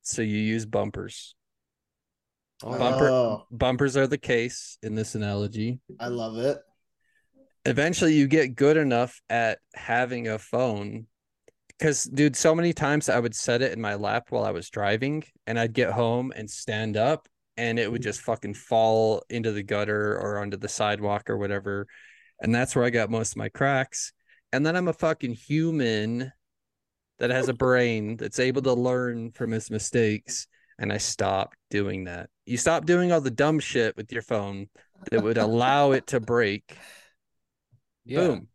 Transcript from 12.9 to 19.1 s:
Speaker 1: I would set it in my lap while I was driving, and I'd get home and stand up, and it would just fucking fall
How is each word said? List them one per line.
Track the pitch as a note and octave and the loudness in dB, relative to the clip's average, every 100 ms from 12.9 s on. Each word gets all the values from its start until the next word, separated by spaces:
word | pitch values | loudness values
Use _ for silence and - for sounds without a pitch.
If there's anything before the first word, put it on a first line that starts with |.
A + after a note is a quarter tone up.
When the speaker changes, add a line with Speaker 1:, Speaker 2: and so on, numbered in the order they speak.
| D3 - | 0 2
Speaker 1:
I | A#2+ | 0
would | A#2 | 0
set | A2 - A#2+ | -4 -2 0
it | C3 | 0
in | F#2 | -2
my | G#2+ G#2 | -4 -4
lap | G#2 A2 - | -2 -4 -2
while | B2 | -4
I | G#2 | -2
was | F#2 - | -4 -8
driving, | - G2+ A2 C3+ D3+ - _ - | -4 0 0 -2 -4 -8 _ -6
and | A2+ | -2
I'd | A#2 | 0
get | A2+ A2 | 2 0
home | G#2 A#2 A#2+ C3 | 2 0 0 -4
and | - G#2+ | -8 -12
stand | - - G#2+ A2 G#2 | -12 -6 -4 -2 2
up, | A#2+ D#3+ _ _ _ - | 2 0 _ _ _ -6
and | A#2 A#2 | -2 0
it | G#2+ | -2
would | A#2+ | -2
just | A#2 G2+ | -4 -6
fucking | - A2+ G2+ | -4 -4 -4
fall | G2+ - A2+ A2+ A2 A2 | -12 -2 2 4 4 2